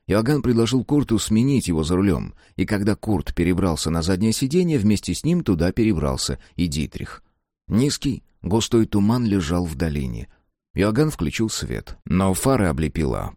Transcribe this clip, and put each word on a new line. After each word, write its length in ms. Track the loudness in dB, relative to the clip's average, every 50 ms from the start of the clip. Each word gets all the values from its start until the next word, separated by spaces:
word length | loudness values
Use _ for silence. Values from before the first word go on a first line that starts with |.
| _
Иоганн 360 | 0 0 0 2 2 0 0 2
предложил 420 | 2 2 2 2 2 2 0 0
Курту 340 | 2 0 0 2 2 0 0
сменить 480 | 0 2 2 2 4 4 2 2 0
его 160 | 0 0 0 0
за 140 | 0 2
рулём, 380 | 2 2 2 2 0 -2 -6 -12 -16 _ _ _
и 100 | -4 -2
когда 300 | -2 -2 -2 0 0 -2
Курт 400 | -2 -2 -2 -2 -2 -2 -4 -2
перебрался 560 | 0 2 2 2 2 2 0 0 0 -2 -2
на 120 | -2 -2 0
заднее 300 | 0 0 2 2 0 0
сиденье, 460 | 0 -2 0 2 2 2 2 2 2
вместе 360 | 4 4 2 2 0 -4 -4
с 100 | -2 0
ним 180 | 0 0 0 2
туда 300 | 0 0 2 2 0 0
перебрался 640 | 2 2 2 2 0 0 -2 -2 -2 -4 -6 -6 -8 -10 -12 _
и 140 | -4 -2 -2
Дитрих. 560 | -2 -4 -6 -6 -8 -12 -12 -12 -14 -18 _ _ _ _ _ _ _ _ _
Низкий, 560 | -2 0 0 0 0 -2 -2 -4 -4 -6 -6 -10 _ _ _ -6
густой 440 | -2 -2 -2 -2 2 2 2 2
туман 380 | 2 2 2 2 2 2 2 0
лежал 400 | 0 0 0 0 0 -2 -2 -2
в 100 | -4 -4
долине. 540 | -4 -4 -2 -2 -4 -4 -6 -6 -8 -10 -14 -16 _ _ _ _ _ _ _ -2
Иоганн 360 | 0 0 0 2 2 0 0
включил 380 | 0 -4 -4 -4 -2 -2 -4 -2
свет, 480 | -4 -6 -6 -6 -8 -8 -10 -12 -16 -14 -6
но 300 | -2 0 2 2 2 0
фары 320 | 0 2 2 2 4 2
облепила 680 | 0 0 0 -2 -2 -2 -2 -2 -2 -2 -4 -6 -8 -10